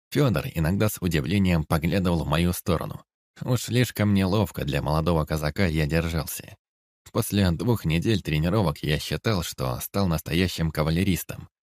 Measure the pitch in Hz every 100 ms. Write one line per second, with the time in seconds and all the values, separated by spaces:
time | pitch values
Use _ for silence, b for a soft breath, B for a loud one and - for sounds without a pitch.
0 | _ 135 139 76 - 82 78 98 107 -
1 | 90 78 67 101 92 85 76 85 80 95
2 | 90 85 71 82 87 90 - 82 52 -
3 | - _ _ - - 123 - 120 120 -
4 | 104 98 95 104 98 - 69 69 67 78
5 | 80 82 78 80 76 - 92 78 76 80
6 | 82 82 - - - - _ _ _ _
7 | - 113 - 101 92 80 110 110 80 82
8 | 82 101 80 76 82 107 85 76 69 76
9 | - 78 117 98 - - 64 64 - 101
10 | 95 78 - 80 92 - 82 78 78 82
11 | 98 82 - - - _ _